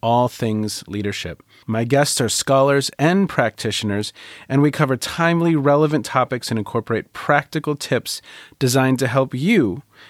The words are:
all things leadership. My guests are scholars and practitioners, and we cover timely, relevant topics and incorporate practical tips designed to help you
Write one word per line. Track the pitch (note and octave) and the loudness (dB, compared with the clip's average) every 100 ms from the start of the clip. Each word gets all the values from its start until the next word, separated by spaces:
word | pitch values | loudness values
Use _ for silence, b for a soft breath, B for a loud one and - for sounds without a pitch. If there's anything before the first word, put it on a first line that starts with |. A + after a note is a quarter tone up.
all | A2+ A#2 B2 | 0 2 0
things | - A2+ G#2+ G#2+ - - | -2 -4 -2 -4 -8 -8
leadership. | G2+ G2+ G2 E2+ - b b - | -6 -6 -6 -10 -12 b b -6
My | A2 | -4
guests | A#2 C3+ D3 - | 2 2 2 0
are | A#2 | -2
scholars | - - C#3 C#3 C#3 C3+ - | -2 2 4 4 2 -2 0
and | C#3+ F#3+ G3 | 2 2 0
practitioners, | - A#2 - A2+ - G#2+ G2+ G#2+ B B B - | 0 -2 -2 -6 -4 -2 -2 -4 B B B -2
and | C3+ | 2
we | D3 | 2
cover | C#3 C#3+ B2+ | 2 0 -2
timely, | - - E3+ E3+ E3+ | -4 -2 0 2 2
relevant | D#3 C#3 C#3+ D#3 D3+ | 2 4 4 2 0
topics | - C3 B2+ B2 - | -2 -2 -2 -4 -4
and | A2+ | -4
incorporate | G#2 A#2+ - A2+ - | -4 -4 -2 -4 -6
practical | - - C#3+ - D#3+ D3+ D3 | -6 0 0 0 -6 -4 -6
tips | - B2+ - - B B B - | -2 -2 -2 -10 B B B -2
designed | C3 C3+ C3 C3 | 0 2 2 2
to | B2+ | 0
help | C3 C3 | 0 -2
you | B2+ D#3+ A3+ A2 E2+ - B | -2 2 4 2 -2 -12 B